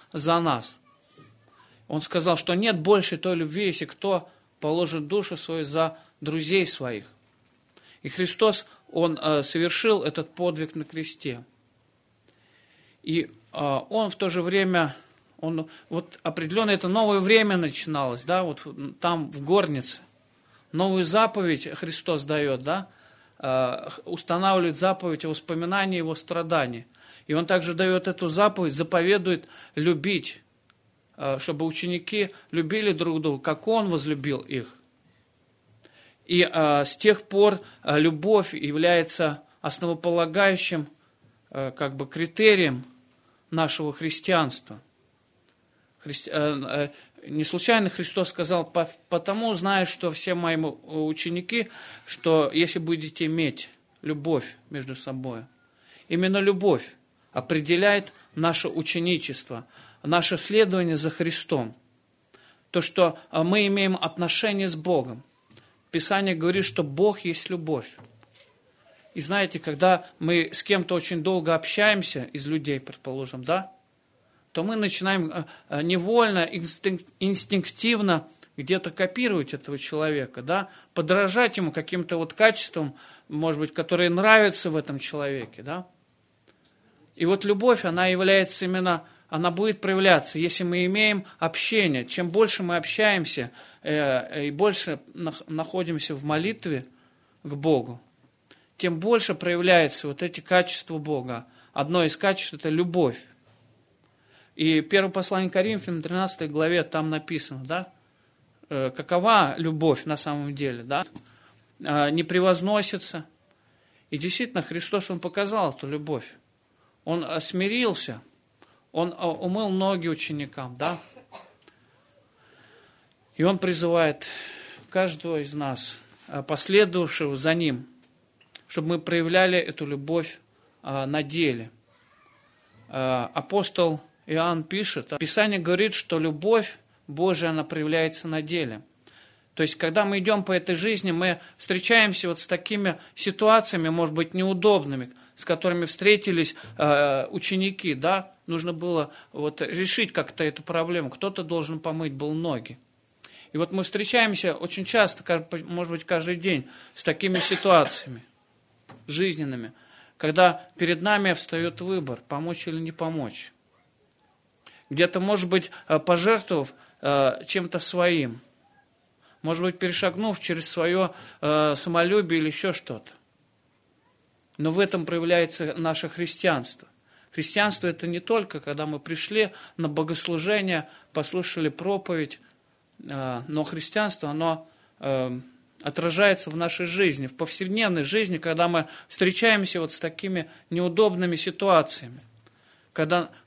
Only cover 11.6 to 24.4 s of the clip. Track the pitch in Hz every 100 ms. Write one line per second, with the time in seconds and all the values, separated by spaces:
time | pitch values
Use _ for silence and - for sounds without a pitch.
11.6 | _ _ _ _ _ _ _ _ _ _
12.6 | _ _ _ _ - 165 - - _ -
13.6 | 147 135 - 214 214 - 190 170 175 196
14.6 | 190 180 156 135 - _ _ - 160 160
15.6 | 160 - - 165 170 - 170 160 160 190
16.6 | 214 196 185 202 220 202 185 220 214 190
17.6 | 160 135 - 151 135 120 131 180 180 147
18.6 | 156 139 139 - 175 170 147 147 139 190
19.6 | 180 143 123 - - _ _ _ _ _
20.6 | _ 160 190 185 170 202 220 220 180 143
21.6 | - 156 165 160 - 160 139 151 147 127
22.6 | 131 180 190 _ - _ _ _ 139 131
23.6 | 127 127 - - - 170 - 175